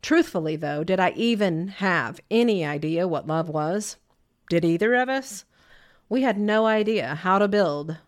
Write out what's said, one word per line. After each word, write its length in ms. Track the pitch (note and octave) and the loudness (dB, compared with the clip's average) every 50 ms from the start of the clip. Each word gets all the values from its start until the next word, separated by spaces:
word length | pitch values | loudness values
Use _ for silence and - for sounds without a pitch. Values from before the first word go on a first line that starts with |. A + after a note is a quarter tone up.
Truthfully, 540 | - - D4 E4 D#4+ - - F#3+ D#3 D#3 D#3+ | 0 2 2 2 2 2 0 -4 -4 -2 -4
though, 280 | D#3 E3 C#3+ D3 D3 D#3+ | -4 -4 -4 -4 -4 -2
did 160 | E3+ F#3+ F#3 | 0 0 2
I 120 | F#3 F3+ | 2 0
even 560 | - - A3 A#3 A#3 G#3 G#3 F#3+ E3+ D#3+ E3+ G3 | 0 0 0 0 0 2 0 0 0 -2 -4 -6
have 520 | G3 - G3 F#3+ F3+ E3 C3 A#2 - - - _ | -6 -2 0 0 0 0 0 -2 -8 -12 -10 _
any 340 | G3 A3+ A#3+ A#3+ G#3+ F#3+ D#3+ | 0 2 2 2 2 0 -2
idea 420 | D3 D3 D3 D3+ D#3 D#3+ E3 F3 F#3 | -4 -4 -4 -4 -2 -2 0 0 0
what 200 | E3 C#3 C#3 D3+ | -2 -4 -4 -2
love 220 | D#3 E3 D#3+ E3+ | -2 -2 -2 -2
was? 480 | D3+ D#3 D3+ D#3 F3 G#3 G#3+ - - _ _ _ _ _ _ _ _ _ _ - | -2 -4 -2 -2 -2 -4 -6 -8 -12 _ _ _ _ _ _ _ _ _ _ 0
Did 160 | E3+ E3+ E3 | 0 2 2
either 300 | E3+ E3 E3+ G3+ A3 B3 | 2 2 2 2 2 2
of 140 | B3 B3+ B3+ | 2 2 0
us? 360 | C4 C4+ C4 C4+ G#3 F#3+ - _ _ _ _ _ - - - _ _ _ _ _ | -2 -4 -4 -6 -14 -16 -18 _ _ _ _ _ -20 -20 -20 _ _ _ _ _
We 140 | G#3 B3+ | -2 0
had 180 | C4 C4 G#3+ G3+ | 2 0 0 0
no 260 | G#3 G#3 G#3 A3 A3 | 0 0 2 2 4
idea 500 | A3 A3 G#3+ G#3+ G#3+ A3 G#3 C3+ B2 D3 | 4 2 2 2 2 0 0 -2 -2 -6
how 220 | D#3 E3+ F#3+ F#3 G3 | -4 0 2 4 4
to 100 | G#3 G3+ | 4 4
build 500 | G3 G#3 G3+ E3 C#3+ D3 D3 D#3+ D#3 D#3+ _ | 4 2 2 2 0 -2 -4 -8 -10 -12 _